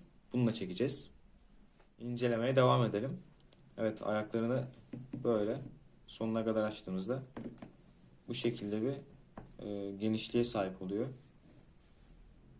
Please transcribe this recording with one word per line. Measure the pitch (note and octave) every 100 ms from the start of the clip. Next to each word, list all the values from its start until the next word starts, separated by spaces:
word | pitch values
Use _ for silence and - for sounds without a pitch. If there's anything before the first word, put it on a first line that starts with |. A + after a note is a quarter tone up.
| - - -
bununla | B2 A2+
çekeceğiz. | - F2+ F2+ B2+ - - - - - - - - - - -
İncelemeye | A#2+ A#2+ A#2+ A2+ B2 C3
devam | B2+ C3
edelim. | A2 G2+ C3+ F3+ - - - - - -
Evet, | A2 G#2+
ayaklarını | - G#2+ G#2+ A2+ A#2 B2+ B2+ - - - - -
böyle | A#2+ A2 G#2 C3 - - - - -
sonuna | - A2+ A2+
kadar | A2 A2
açtığımızda | G#2+ - - F#2 F#2+ C3 B2+ - - - - - - - - - -
bu |
şekilde | A#2+ A#2 - G#2 G#2+
bir, | A#2+ C#3 - - - - - - G#2
e, | G2+ G2 G2
genişliğe | A2 A2 - A#2+
sahip | A#2+ A2 F#2+ F#2
oluyor. | F#2 G2+ C3 - - - - - - - - - - - - - -